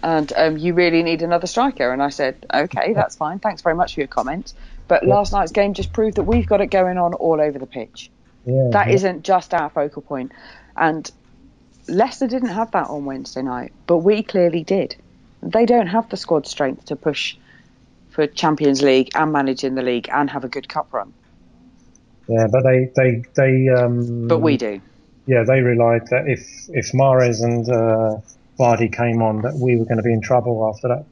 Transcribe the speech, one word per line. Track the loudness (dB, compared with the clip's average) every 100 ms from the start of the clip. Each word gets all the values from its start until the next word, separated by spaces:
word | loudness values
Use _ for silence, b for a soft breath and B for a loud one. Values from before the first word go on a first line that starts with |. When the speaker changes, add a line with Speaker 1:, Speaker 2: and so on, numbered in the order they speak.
Speaker 1:
And, | 0 -2 0 0
um, | 0 0
you | 0
really | 2 2 2
need | 0 -2
another | 0 -2 -2
striker." | -2 -2 0 -2
And | 0
I | -4
said, | -2 -4 -4 -4
"Okay, | -2 -2 -2 -2
that's | 0 -2 -4
fine. | -8 -4
Thanks | -6 -4
very | -2 0
much | -2 -2
for |
your | -6
comment. | -4 -4 -6 -10 -18 b b 0
But | 2
Speaker 2:
Yeah. | 4 2
Speaker 1:
last | 2
night's | -2 -2
game | 0 0
just | -2 -6
proved | -2 -2 0
that |
we've | 0 0 2
got | 0
it | 2
going | 2 2 0
on | -2
all | 0 0 2
over | 0 -2
the | -10
pitch. | -10 -12 -14 -20 _ _ _ -4
Speaker 2:
Yeah, | 0 2
Speaker 1:
That | 2 4
Speaker 2:
yeah. | 2
Speaker 1:
isn't | 2 -4
just | 0 0 2
our | -4 -2
focal | -4 -4 -6
point." | -10 -8 -8 B B B B -2
And | 0 0 -8 _ _ _ -20 _ _ _ -6
Leicester | 0 0 0 -4
didn't | -2 -4
have | -4 -2
that | -4 -4
on | -8 -8
Wednesday | -10 -10 -8
night, | -6 -6 -10 -16 0
but | 2
we | 2 0
clearly | 0 0 2 0
did. | -2 -2 -2 -8 _ _ _ _
They | -4 0 4
don't | 4 2
have | -2 -2
the | -8
squad | -2 -2 -2
strength | -4 -4 -4 -10
to | -6
push | -4 -4 -8 -10 b b b b _ _ _
for | -2 -2
Champions | 0 0 2 2 2
League | 4 4 2 0
and | 0
manage | 0 0 -2
in | -4 -4
the |
league | -2 -4 -2
and | -2 -2
have | -4
a | -8
good | -12 -10
cup | -10 -8
run. | -8 -10 _ _ _ _ _ -20 _ _ _ _ _ -4
Speaker 2:
Yeah, | 0 2
but | 2
they, | 4 2 2 2
they, | 2 0 -4 0
they, | 2 4 4
um, | 4 2 0 -2 -4 0
Speaker 1:
But | 2
we | 2 0
do. | -2 -8 -14 _ _ _ 0
Speaker 2:
Yeah, | 2
they | 4 4
relied | 4 4 4 2 2
that | -2 0
if, | -4 -6 -20 -8
if | -6 -2
Mahrez | 2 4 4 4 2
and, | 0 -2 0
uh, | 0 2 2 0 -2 -10 _ _ _
Vardy | 2 2 0 0
came | -2 0
on, | 0 0
that | -4 -2
we | 0 2
were | 2
gonna | -2
be | 0
in | -2
trouble | 2 0 0 -2 -2
after | -4 -4
that. | -4 -6